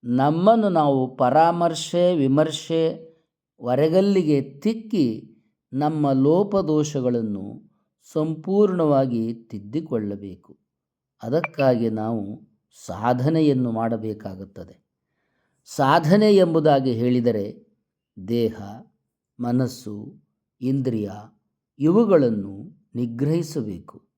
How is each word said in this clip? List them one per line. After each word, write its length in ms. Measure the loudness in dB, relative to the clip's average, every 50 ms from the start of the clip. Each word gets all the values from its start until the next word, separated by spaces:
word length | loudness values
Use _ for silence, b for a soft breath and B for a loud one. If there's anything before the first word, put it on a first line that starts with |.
| -4
ನಮ್ಮನ್ನು 600 | -2 0 2 2 2 2 2 4 4 4 4 4 2
ನಾವು 480 | 2 2 2 2 2 2 0 -2 -2
ಪರಾಮರ್ಶೆ, 1000 | 0 0 2 4 4 4 4 2 2 0 -2 -2 -4 -8 -4 0 2 2 2 2
ವಿಮರ್ಶೆ, 680 | 2 2 2 4 2 2 0 -2 -8 -8 -4 -2 0 0 0 -2 -6 -14 -20 _ _ _ _ _ _ _ _ _ _
ಒರೆಗಲ್ಲಿಗೆ 800 | -4 -2 0 2 2 2 4 2 2 4 2 2 2 2 2 0
ತಿಕ್ಕಿ 960 | 0 -4 -10 -4 -4 -4 -4 -4 -6 -4 0 0 0 0 0 -6 -12 -18 -20 _ _ _ _ _ _ _ -6
ನಮ್ಮ 400 | -2 -2 0 0 0 0 2 2
ಲೋಪದೋಷಗಳನ್ನು 1500 | 4 4 4 4 4 2 0 0 -2 0 2 0 0 0 0 -4 -4 -2 -2 -2 -2 -2 -4 -6 -8 -10 -12 -14 -18 -20 _ _ _ _ _ _ _ _ _ -4
ಸಂಪೂರ್ಣವಾಗಿ 1200 | -4 -4 -2 -4 -8 -4 -2 2 2 4 2 2 0 2 2 2 2 2 0 0 -2 -4 -4 -6
ತಿದ್ದಿಕೊಳ್ಳಬೇಕು. 1200 | -10 -14 _ -16 -16 -14 -8 -8 -8 -8 -4 -6 -4 -4 -6 -8 -10 -12 -16 -16 -18 _ _ -20 _ _ _ _ _ _ _ _ _ _ _ _ _ -8
ಅದಕ್ಕಾಗಿ 680 | -4 -2 -2 -2 -4 -4 0 2 2 2 2 0 -2
ನಾವು 520 | -4 -4 -6 -4 -4 -6 -6 -8 -12 -16 -18 _ _ _ _ _ _ _ -16
ಸಾಧನೆಯನ್ನು 840 | -14 -12 -4 0 0 0 2 0 0 2 4 4 4 2 2 0 -2 -2
ಮಾಡಬೇಕಾಗುತ್ತದೆ. 1120 | -2 -2 -2 -4 -4 -4 -6 -8 -8 -10 -12 -12 -12 -16 -18 _ -18 -18 -18 -20 _ _ _ _ _ _ _ _ _ _ _ _ _ _ _ _ _ _
ಸಾಧನೆ 720 | -16 -4 0 2 4 4 4 4 4 4 4 6 6 6
ಎಂಬುದಾಗಿ 560 | 6 4 4 2 2 4 4 4 4 2 0 -2
ಹೇಳಿದರೆ 840 | 0 0 0 2 2 2 0 0 0 -4 -6 -10 -16 _ _ _ _ _ _ _ _ _ _ _ -18 -8 -4
ದೇಹ, 340 | -2 0 0 -2 -2 -6 -14 -16 -16 -18 -20 _ _ _ _ _ _ _ _ _ _ _
ಮನಸ್ಸು, 760 | -6 -2 0 0 -2 -2 -4 -10 -14 -14 -14 -12 -14 -16 -20 -20 _ _ _ _ _ _ _ _
ಇಂದ್ರಿಯ 500 | -6 -4 -2 -2 -2 -2 -4 -4 -6 -6 -8 -12 -16 -20 _ _ _ _ _ _ _ _ _ _
ಇವುಗಳನ್ನು 760 | -2 2 2 2 2 4 4 4 4 2 0 -2 -6 -10 -12 -16 -18 -20 -20 _ _ _ _
ನಿಗ್ರಹಿಸಬೇಕು. 1080 | -8 -6 -6 -4 -4 -4 -2 -2 -2 -4 -4 -6 -8 -8 -8 -10 -12 -14 -18 -20 -20 _ _ _